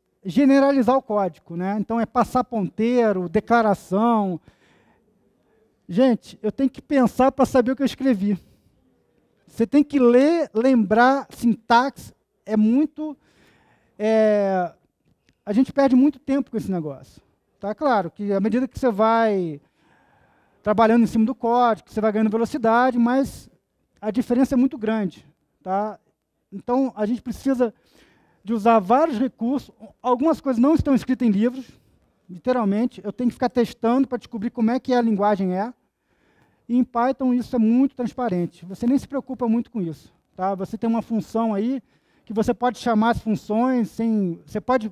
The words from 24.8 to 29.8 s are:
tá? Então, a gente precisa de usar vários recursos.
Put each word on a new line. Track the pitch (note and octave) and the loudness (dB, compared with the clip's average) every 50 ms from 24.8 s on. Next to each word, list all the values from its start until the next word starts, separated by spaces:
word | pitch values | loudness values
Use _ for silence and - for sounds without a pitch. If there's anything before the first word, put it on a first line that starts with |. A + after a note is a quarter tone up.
| G#3 G#3+ A3 A3 G#3 F3 - - - _ _ _ _ _ _ _ - | -4 -2 -2 -2 -4 -6 -8 -10 -20 _ _ _ _ _ _ _ -8
tá? | F#3 F#3+ G3 G#3 G#3+ G3 - _ _ _ _ _ _ _ _ _ - | -4 -4 -4 -4 -4 -8 -14 _ _ _ _ _ _ _ _ _ -18
Então, | - G3 - - A#3+ C4+ C4+ B3 - | -16 -12 -6 -2 0 0 0 -2 -2
a | G#3 G#3+ | -4 -4
gente | G#3 B3+ A3 | -2 -4 -4
precisa | - B3 G#3+ - - C4+ C4+ A#3+ B3 A3 - _ _ _ _ _ _ _ _ _ _ _ _ _ - | -6 -10 -10 -6 -2 -2 0 0 0 -2 -4 _ _ _ _ _ _ _ _ _ _ _ _ _ -8
de | F#3 A#3 | -6 -4
usar | A3 G3 A#3 A3+ A3 | 0 2 4 2 2
vários | F#3 F3+ A#3 C4+ D#4+ E4 C4 G#3 | 4 2 2 2 2 2 0 -2
recursos. | C4+ B3 - - A3+ A#3 C#4 B3+ - - - _ | -4 -4 -4 -6 -4 -4 -4 -4 -6 -10 -20 _